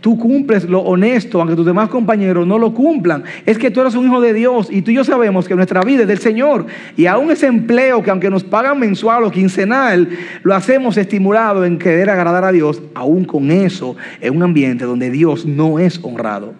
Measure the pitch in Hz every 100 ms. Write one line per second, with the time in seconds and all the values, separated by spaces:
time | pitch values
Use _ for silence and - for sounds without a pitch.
0 | 220 226 233 277 277 208 170 185 185 185
1 | 208 247 - 185 165 165 170 180 220 254
2 | 226 220 190 180 175 214 226 226 285 311
3 | 170 147 - - - 220 254 208 254 233
4 | 254 247 240 214 240 247 196 196 190 233
5 | 262 269 220 190 175 180 185 185 196 269
6 | 202 202 240 220 285 254 165 - - -
7 | 170 208 311 311 277 233 226 240 262 247
8 | 202 190 196 190 - 208 262 285 226 190
9 | 220 233 220 180 190 185 196 262 262 180
10 | 170 - - - 170 185 185 262 254 202
11 | 196 208 190 214 220 202 180 170 190 165
12 | 196 190 170 175 190 180 151 147 - -
13 | 135 175 180 151 139 175 190 - 127 120
14 | - - 117 143 175 165 135 120 123 123
15 | 127 131 165 143 156 143 156 156 180 170
16 | - 117 110 101 104 -